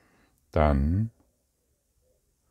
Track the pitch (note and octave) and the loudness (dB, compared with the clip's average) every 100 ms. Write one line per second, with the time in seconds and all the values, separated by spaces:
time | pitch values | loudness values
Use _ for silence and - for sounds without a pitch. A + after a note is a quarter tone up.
0 | _ _ _ _ _ E2 D2+ C#2 D2 F#2+ | _ _ _ _ _ 0 0 0 0 -2
1 | A2+ - _ _ _ _ _ _ _ _ | -4 -10 _ _ _ _ _ _ _ _
2 | _ _ _ _ _ | _ _ _ _ _